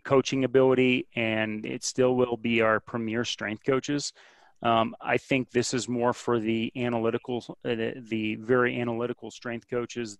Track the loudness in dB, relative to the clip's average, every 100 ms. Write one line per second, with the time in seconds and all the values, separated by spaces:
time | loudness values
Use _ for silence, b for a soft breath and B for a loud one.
0 | 2 2 2 0 2 4 6 6 4 2
1 | -2 -4 -2 0 -2 -4 -8 -8 -4 2
2 | 2 4 2 0 0 2 4 2 0 -6
3 | -4 -4 -4 -6 -6 -4 0 0 0 -4
4 | -6 -12 B B B B 2 2 2 -4
5 | -2 -2 0 -2 0 0 0 -2 -2 0
6 | 0 0 0 0 0 -2 -2 -4 -2 0
7 | 0 -2 -4 -8 -8 -10 -6 -4 -4 -6
8 | -6 -4 -2 -2 2 4 4 0 -4 -4
9 | -4 -6 -12 -12 -10 -10 -6 -6 -4 -6
10 | -10